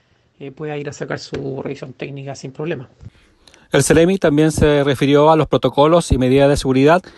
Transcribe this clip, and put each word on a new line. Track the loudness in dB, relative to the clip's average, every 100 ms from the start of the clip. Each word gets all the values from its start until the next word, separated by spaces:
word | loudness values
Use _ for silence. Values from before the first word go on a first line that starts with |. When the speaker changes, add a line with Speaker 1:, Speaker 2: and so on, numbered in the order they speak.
| _ _ _ _
Speaker 1:
eh, | -18
pueda | -14 -10 -10
ir | -12
a |
sacar | -12 -10 -10
su | -10 -10 -10 -10
revisión | -10 -12 -14
técnica | -14 -14 -12 -14
sin | -14 -14
problema. | -12 -10 -10 -12 _ -20 -20 _ _ _ _ _
Speaker 2:
El | -2
CELEMI | 2 2 2 2
también | 0 2 0
se | 2 2 2
refirió | 0 0 2 4 4
a | 4
los | 2
protocolos | 0 0 2 4 2 2
y | 0
medidas | 2 4 4
de | 2
seguridad | 0 2 4 2 0